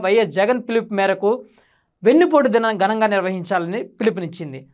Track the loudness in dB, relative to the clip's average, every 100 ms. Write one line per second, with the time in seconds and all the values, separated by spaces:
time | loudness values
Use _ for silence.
0 | 2 2 2 0 0 0 -2 -4 -2 -2
1 | 0 0 -2 -2 -6 _ _ _ _ _
2 | 2 4 6 4 2 0 0 0 0 2
3 | 0 0 -2 -6 -4 -4 -4 -6 -10 _
4 | -2 -2 -8 -10 -14 -14 -18